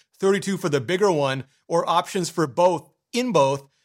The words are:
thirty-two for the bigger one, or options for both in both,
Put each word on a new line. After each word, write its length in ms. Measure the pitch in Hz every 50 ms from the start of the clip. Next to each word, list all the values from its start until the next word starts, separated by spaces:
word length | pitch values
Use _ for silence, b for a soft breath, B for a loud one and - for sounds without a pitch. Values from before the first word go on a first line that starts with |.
| b b _ _
thirty-two 400 | 190 196 202 196 - 196 196 -
for 100 | 185 170
the 120 | 143 139
bigger 300 | 113 110 185 185 214 196
one, 340 | 170 147 139 135 131 135 - - _ _ _ -
or 200 | 165 170 175 -
options 400 | 165 175 175 - - 196 170 -
for 180 | - 185 156
both 440 | 143 110 175 175 185 175 151 - _ _ _ _ _ -
in 200 | 240 254 247 185
both, 320 | 151 139 135 139 139 139 _ _ _ _